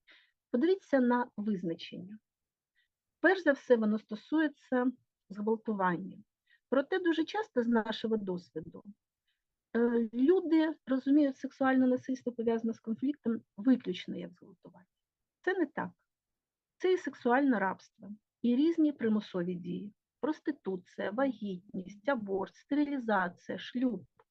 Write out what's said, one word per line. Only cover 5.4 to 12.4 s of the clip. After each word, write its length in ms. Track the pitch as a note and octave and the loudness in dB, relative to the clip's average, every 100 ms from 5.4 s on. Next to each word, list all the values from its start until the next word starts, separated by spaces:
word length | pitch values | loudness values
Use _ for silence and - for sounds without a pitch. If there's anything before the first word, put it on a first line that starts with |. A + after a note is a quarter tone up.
| G#3 A3 - G3+ F#3 F3 F#3 - - _ _ _ - | -2 -2 -2 -2 0 -2 -6 -14 -20 _ _ _ -2
Проте 300 | C4+ C#4+ F#4+ | -2 0 -2
дуже 260 | F4+ D#4 | 0 0
часто 380 | D#4 G4+ A4 C4 | -2 -4 -4 -2
з 40 | A#3 | 0
нашого 500 | A#3 G#3+ G#3+ A3+ A3 | 0 0 -4 -2 -2
досвіду, 680 | G3 F3+ - D#3 E3 G3 G3+ - _ _ _ _ _ _ _ A#3 | -2 -8 -8 -14 -14 -16 -20 -20 _ _ _ _ _ _ _ 0
е, 320 | A#3+ A#3 A3+ | 2 2 -2
люди 640 | A#3+ C4+ F#4 F4 D#4+ D#4 D4+ - | 2 4 4 4 4 2 -2 -4
розуміють 520 | C4 C4+ D4 C#4 C4+ | -2 4 4 4 0
сексуальне 480 | C4+ - C4 C4 B3+ | -8 -2 2 4 4
насильство, 460 | B3+ - B3+ B3 | 2 -2 -6 -6
пов'язане 400 | A#3 | -4